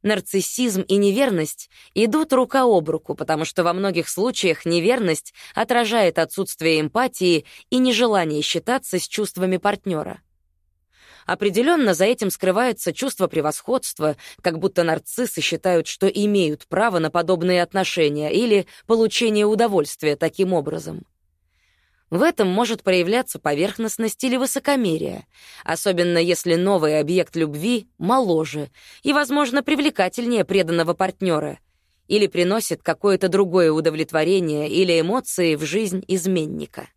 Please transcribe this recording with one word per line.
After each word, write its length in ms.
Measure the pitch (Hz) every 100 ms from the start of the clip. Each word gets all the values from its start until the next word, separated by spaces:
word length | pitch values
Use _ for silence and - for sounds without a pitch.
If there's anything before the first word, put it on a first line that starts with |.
Нарциссизм 760 | 208 214 - 196 175 - 247 185
и 120 | - 196
неверность 720 | 202 202 269 185 156 - - - -
идут 380 | - 220 311 311
рука 300 | 262 254 269
об 280 | 254 196 156
руку, 240 | 156 -
потому 300 | 147 151 156
что 220 | 160 - 170
во 80 |
многих 340 | 175 196 170 156
случаях 560 | - 226 - 190 151
неверность 720 | 170 170 180 254 196 156 - - -
отражает 640 | - 226 240 226 233 190 -
отсутствие 640 | 160 - 190 - 160 156
эмпатии 640 | 151 226 254 - 185 160 - - -
и 80 | 254
нежелание 600 | 254 220 240 202 165 151
считаться 560 | 151 170 - 254 - 180
с 80 | -
чувствами 520 | - 208 - 185 180
партнера. 640 | 202 202 196 160 180 - _ _ _ _ _ _ _ _ _ - -
Определенно 680 | 185 208 190 269 339 233
за 120 | 165 190
этим 260 | 247 196
скрывается 600 | - 185 185 247 220 -
чувство 360 | 160 269 - 185
превосходства, 880 | 160 151 - - 254 - - 151 143 - -
как 160 | 185 160
будто 260 | 190 -
нарциссы 580 | 170 160 - - 247 -
считают, 440 | - 165 190 175 156
что 220 | - 190
имеют 580 | - 208 202 165 151 -
право 300 | 165 226 180
на 140 | 156
подобные 500 | 175 165 185 175 180
отношения 720 | 175 190 185 - 151 147 151
или 320 | - 240 202 - - -
получение 580 | 226 220 - 233 208 208
удовольствия 720 | 214 233 196 147 - 156 143
таким 380 | 165 160 185
образом. 520 | 180 143 160 156 160 - _ _ _ _ _ _ _ _ _ _
В 140 | 170
этом 240 | 302 - 196
может 340 | 185 233 220
проявляться 560 | - 185 175 233 254 -
поверхностность 840 | 151 147 190 - 226 - 220 -
или 120 | 262 254
высокомерие, 920 | 269 - - 277 214 160 151 - - _ - -
особенно 540 | - 165 202 175 175 170
если 380 | 170 170 175 165
новый 440 | 185 196 156 151
объект 360 | 147 180 170 170
любви 520 | 156 147 190 240 - _
моложе 720 | 170 254 226 160 156 147 139 _ - -
и, 100 | 277
возможно, 480 | 294 285 285 277 269
привлекательнее 840 | 285 302 302 - 185 - 240 233
преданного 520 | 180 196 165 170 165 165
партнера 640 | 185 - 190 156 151 143 _ _ _ _ _
или 180 | 202 202
приносит 560 | - 175 214 - 156
какое-то 480 | - 160 202 190 190
другое 420 | 190 196 180 165
удовлетворение 960 | 156 160 156 156 160 160 190 170 151 147
или 320 | 175 185 165
эмоции 540 | 165 247 - - 170
в 100 | 147
жизнь 400 | 151 180 220 185 -
изменника. 840 | 185 175 185 156 156 151 - -